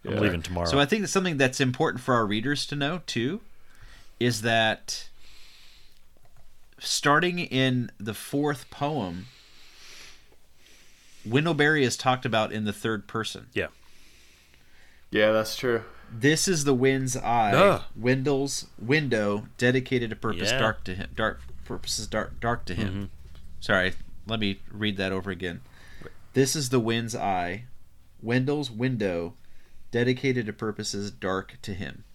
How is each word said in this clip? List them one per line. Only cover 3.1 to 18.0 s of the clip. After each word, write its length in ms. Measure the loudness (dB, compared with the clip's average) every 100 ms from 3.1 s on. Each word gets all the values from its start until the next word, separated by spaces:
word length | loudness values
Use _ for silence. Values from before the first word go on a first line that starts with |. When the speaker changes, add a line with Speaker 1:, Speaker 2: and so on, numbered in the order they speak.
| -2 -2 -4 -10 -18 -18 -18 -18 -18 -20 -2
Speaker 3:
is 220 | 0 0
that 680 | 2 4 4 2 -6 -8 -8 -14 -16 -14 -16 -18 -20 -20 -20 -20 -20 -20 -20 -18 -18 -18 -20 -12
starting 640 | -4 0 4 4 4 -2
in 500 | -2 2 4 2 0 -6
the 140 | -8
fourth 560 | -8 -4 0 0 -2 -8
poem, 560 | -4 -2 0 -2 -6 -12 -18 -20 -20 -20 -20 -20 -18 -20 -20 -20 -20 -20 -20 -20 -20 -20 -20 -20 -14 0
Wendell 260 | 2 2
Berry 320 | 4 4 6
is 140 | 4 4
talked 260 | 2 2
about 280 | 2 2 2
in 120 | 0
the 80 | -2
third 340 | 0 -2 -2 -4
person. 420 | -4 -4 -8 -6
Speaker 1:
Yeah. 140 | -4 -4 -8 -20 -20 -20 -20 -20 -20 -20 -20 -20 -20 -20 -20 -2
Speaker 2:
Yeah, 180 | 4 6
that's 240 | 6 0
true. 280 | -2 0 0 -2 -18 -14
Speaker 3:
This 360 | 2 4 4 2
is 160 | 2
the 100 | 4
wind's 420 | 4 4 2 -2 -2
eye, 360 | 2 2 4
Speaker 1:
Ugh. 300 | 6 6 6 -2
Speaker 3:
Wendell's 720 | -2